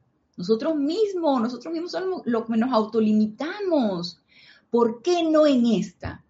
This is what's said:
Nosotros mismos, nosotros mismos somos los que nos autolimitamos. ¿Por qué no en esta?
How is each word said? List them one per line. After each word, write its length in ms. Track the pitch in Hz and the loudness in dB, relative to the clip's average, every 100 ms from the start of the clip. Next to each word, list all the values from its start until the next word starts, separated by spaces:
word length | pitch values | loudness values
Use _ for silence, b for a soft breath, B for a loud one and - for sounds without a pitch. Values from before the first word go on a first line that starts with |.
| _ _ _ - | _ _ _ -6
Nosotros 400 | 180 220 302 302 | 0 0 0 0
mismos, 640 | 277 381 415 370 311 262 | 0 0 0 0 0 2
nosotros 320 | 226 247 320 | 0 -4 -8
mismos 180 | 330 349 | -8 -6
somos 300 | 330 370 349 | -6 -4 -4
los 220 | - 226 226 | -2 -2 0
que 100 | 226 | 0
nos 160 | 254 | 2
autolimitamos. 1500 | 226 214 226 214 214 214 - 294 415 392 311 214 175 175 - _ b b b b | 2 0 0 2 2 2 -2 -8 -6 -2 0 0 -2 -8 -12 _ b b b b
¿Por 320 | 233 226 226 | 0 2 0
qué 220 | 349 349 320 | -2 0 2
no 160 | 311 302 | 4 4
en 200 | 254 233 | 4 2
esta? 580 | 190 - - - - | 0 -2 -8 -14 -14